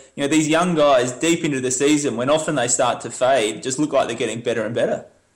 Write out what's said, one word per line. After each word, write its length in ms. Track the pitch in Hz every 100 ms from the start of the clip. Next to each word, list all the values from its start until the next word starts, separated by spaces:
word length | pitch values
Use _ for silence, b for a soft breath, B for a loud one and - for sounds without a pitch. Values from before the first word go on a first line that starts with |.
| B
You 80 | -
know, 60 | 143
these 180 | 156 151
young 280 | 160 180 156
guys 340 | 147 131 127
deep 320 | 123 165 170
into 180 | 165 135
the 120 | 123
season, 440 | 123 143 151 143 113
when 140 | 127
often 240 | 156 156
they 140 | 147 123
start 320 | - 123 -
to 100 | 120
fade, 540 | - 127 135 107 107
just 160 | 120 131
look 120 | 151
like 140 | 139 -
they're 100 | 117
getting 260 | 117 110
better 220 | 120 117
and 120 | 107 110
better. 300 | 160 - - _ _